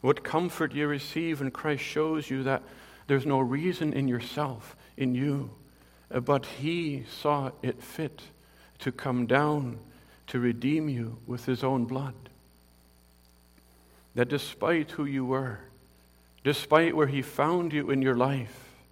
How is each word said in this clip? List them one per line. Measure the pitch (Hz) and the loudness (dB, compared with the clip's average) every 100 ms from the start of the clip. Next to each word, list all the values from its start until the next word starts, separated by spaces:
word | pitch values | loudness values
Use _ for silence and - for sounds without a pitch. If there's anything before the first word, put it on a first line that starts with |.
What | 127 - | 4 2
comfort | - 156 175 - 156 | 2 0 0 -2 -2
you | 143 147 | 0 -2
receive | 143 143 156 165 147 | -2 -4 -4 -2 -2
when | 135 | -4
Christ | - 156 139 | -2 -2 -2
shows | - 147 156 160 147 | -2 0 0 0 -2
you | 135 | -2
that | 135 135 - - - - - | 0 0 -2 -20 -20 -20 0
there's | 139 143 | 2 4
no | 135 | 2
reason | 127 139 180 175 156 | 4 2 0 0 0
in | 139 135 | 0 0
yourself, | 120 113 - 143 113 - - - - | 0 -2 -4 -4 -6 -14 -20 -20 -4
in | 131 | -2
you, | 123 143 139 123 - - - - - - | 0 0 -2 -4 -12 -20 -20 -20 -20 -6
uh, | 127 | -4
but | 131 139 - | 2 2 0
he | - 147 170 165 139 113 - | -6 -4 -2 -2 -4 -8 -2
saw | 147 147 135 - | 2 2 0 -4
it | 127 - | -4 -4
fit | - - 156 - - - - - - - | -10 -6 -6 -8 -20 -20 -20 -20 -20 -6
to | - | -6
come | - 143 123 117 | -4 -2 0 4
down | 131 151 151 127 113 - - - - - | 4 4 0 -2 -8 -14 -20 -20 -20 -6
to | 127 | 0
redeem | 120 117 127 156 151 | 0 2 0 0 0
you | 123 113 113 - | -2 -6 -8 -8
with | 120 - | -6 -2
his | 123 | 0
own | 131 135 | 2 2
blood. | 117 131 139 107 - - - _ _ - - - - _ _ - _ - - - - - - | 0 -2 -6 -10 -20 -20 -20 _ _ -20 -20 -20 -20 _ _ -20 _ -20 -20 -20 -20 -20 -8
That | 120 127 | 0 2
despite | 143 - - 120 170 147 | 0 -4 -2 2 2 0
who | - | -4
you | 143 135 | -2 -2
were, | 127 131 131 - - - - - - - - - | 0 -2 -2 -8 -14 -20 -20 -20 -20 -20 -20 -2
despite | 135 143 - 151 165 | 0 0 6 6 6
where | - 143 | 4 2
he | 139 | 2
found | 127 - 147 175 170 | -2 0 2 2 0
you | 147 - | -2 0
in | 135 | 2
your | 131 123 | 2 2
life | 131 139 110 - - - - | 2 0 -4 -12 -20 -20 -20